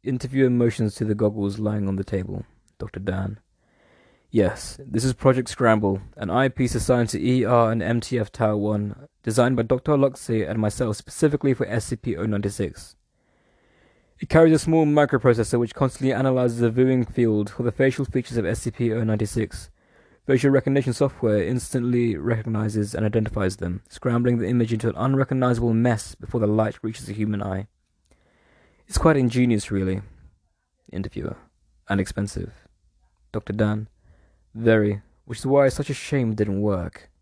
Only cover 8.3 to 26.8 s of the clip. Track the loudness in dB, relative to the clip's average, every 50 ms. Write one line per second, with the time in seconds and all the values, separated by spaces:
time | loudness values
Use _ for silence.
8.3 | _ 0 0 0 2 0 0 0 0 -2 -2 -4 -8 -12 -16 -20 _ _ _ -2
9.3 | 2 2 2 2 2 0 0 0 -2 -2 _ 0 2 2 2 2 0 -4 -6 -4
10.3 | -2 -2 -2 -2 -2 -2 -2 -2 0 -2 -2 -2 -2 -6 -8 -16 -4 0 2 2
11.3 | 2 2 0 0 0 0 -2 -4 -4 -6 -4 -4 -8 -8 -6 -6 -6 -4 -4 -4
12.3 | -2 -2 -4 -4 -4 -4 -6 -6 -6 -12 -20 -20 _ _ _ _ _ _ _ _
13.3 | _ _ _ _ _ _ _ _ _ _ _ _ _ _ _ _ _ _ -10 2
14.3 | 6 8 8 8 6 4 2 2 2 2 4 4 4 4 4 4 2 2 4 4
15.3 | 4 4 2 0 0 0 0 -2 -2 -2 -2 -2 -2 -2 0 0 0 2 2 2
16.3 | 2 2 2 0 0 2 0 2 4 4 4 4 4 2 0 -2 0 0 2 2
17.3 | 4 2 0 -2 -4 -4 -4 -4 0 2 2 2 2 0 -6 -4 -4 -4 -4 -2
18.3 | -4 -2 -2 -2 -2 -2 -4 -8 -4 -2 -2 -2 0 0 0 0 0 0 -2 -4
19.3 | -2 -4 -4 -4 -6 -14 -18 -18 _ _ _ _ _ _ _ _ _ _ _ 0
20.3 | 2 4 4 4 4 4 2 2 0 0 0 0 0 0 0 -2 0 -2 0 2
21.3 | 2 2 2 0 -2 -4 -4 -4 -4 -2 -2 0 0 2 2 0 -2 -2 -2 -2
22.3 | -2 -2 -2 -4 -2 -2 -2 -2 0 -2 -2 -2 -2 -2 -2 0 0 0 -2 0
23.3 | -2 -2 -2 -2 -2 -4 -8 -8 -8 -8 _ _ -20 -6 -4 -2 0 0 2 2
24.3 | 0 0 0 0 0 0 0 0 -2 -2 -2 -4 -2 -2 -2 0 0 0 0 0
25.3 | 0 0 2 2 2 2 0 0 2 2 2 2 0 0 -4 -10 -16 _ -14 -6
26.3 | -2 0 0 2 2 2 0 0 -2 -6